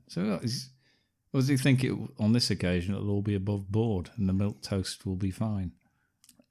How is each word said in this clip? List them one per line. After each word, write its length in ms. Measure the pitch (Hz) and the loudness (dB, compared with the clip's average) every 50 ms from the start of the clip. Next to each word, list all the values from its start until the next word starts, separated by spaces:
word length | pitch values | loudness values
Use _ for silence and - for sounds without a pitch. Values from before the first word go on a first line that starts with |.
| _ - | _ -10
So 160 | - 170 185 214 196 | -6 -4 -2 -2 -2
what, 120 | - - | -2 -2
is, 260 | 117 123 - - - _ _ _ _ _ _ _ _ _ _ _ _ - | -4 -4 -4 -8 -12 _ _ _ _ _ _ _ _ _ _ _ _ 0
or 80 | 135 | 0
does 80 | 127 135 | 2 2
he 80 | 147 131 | 2 4
think 260 | - 147 131 127 127 | 4 4 4 4 4
it, 100 | - 98 - 113 135 - - | 0 -2 -4 -6 -10 -6 0
on 140 | 104 107 113 | 2 4 4
this 180 | 120 - - | 4 4 2
occasion 440 | 101 85 92 90 90 90 87 98 101 | 0 0 0 2 2 0 0 -2 -4
it'll 160 | 98 101 104 | -2 -2 -2
all 120 | 101 101 101 | -2 -2 0
be 120 | 107 104 | 0 -2
above 360 | 98 95 104 104 101 98 95 | 0 0 -2 -2 -2 -4 -2
board 380 | 98 110 113 117 104 90 85 - - | 0 0 2 2 0 -2 -4 -6 -4
and 120 | - 95 95 | 0 0 2
the 40 | 95 | 2
milk 300 | 95 101 104 - - - | 2 0 0 -2 -6 -6
toast 420 | - 104 95 92 - - - - | -4 -2 -2 -2 -4 -8 -8 -6
will 100 | 101 95 | -4 -4
be 140 | 90 101 95 | -2 -2 -2
fine? 420 | 90 - 113 110 104 98 95 87 - _ _ _ _ _ _ _ _ _ _ - - _ - - | -2 -2 -2 -2 -2 -2 -4 -6 -8 _ _ _ _ _ _ _ _ _ _ -20 -20 _ -20 -14